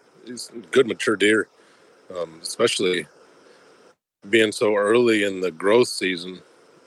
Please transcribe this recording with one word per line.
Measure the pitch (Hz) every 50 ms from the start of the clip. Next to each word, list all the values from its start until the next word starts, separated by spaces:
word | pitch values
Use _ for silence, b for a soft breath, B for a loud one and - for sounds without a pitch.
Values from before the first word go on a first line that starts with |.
| _ _ _ _ -
these | 110 123 113 - - - 117 101 - -
good | 127 135 113
mature | 104 - - - 110
deer, | 95 101 104 110 107 92 - _ b b b b b b b b _ _ - 92
um, | 90 85 82 80 80 82
especially | - - - 113 120 - - 107 90 90 85 80 - _ _ - _ _ _ b b b b b b b b b _ _ _ _ _ _ _ - 101
being | 104 113 110 107 98
so | - 120 104 107
early | 101 101 101 113 123 123 117 110 107 101
in | 101 95 92
the | 92 90
growth | 80 78 90 98 107 120 123 -
season. | - - 101 92 92 85 85 92 92 87 - _ _ _ _ _ _ _ _